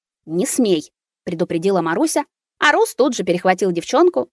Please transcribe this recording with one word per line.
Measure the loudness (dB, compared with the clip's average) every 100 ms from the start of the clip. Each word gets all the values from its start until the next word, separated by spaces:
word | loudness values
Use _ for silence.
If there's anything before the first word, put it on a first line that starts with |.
| _ _ -6
«Не | -4 -2
смей», | 0 2 0 -2 _ _ _ -12
предупредила | -6 -4 -2 0 0
Маруся, | 0 -2 -2 -2 -6 _ _ _
а | 0
Рус | 2 0 2
тут | 0 0
же |
перехватил | -2 0 0 0 0
девчонку | -2 -2 2 2 2 -4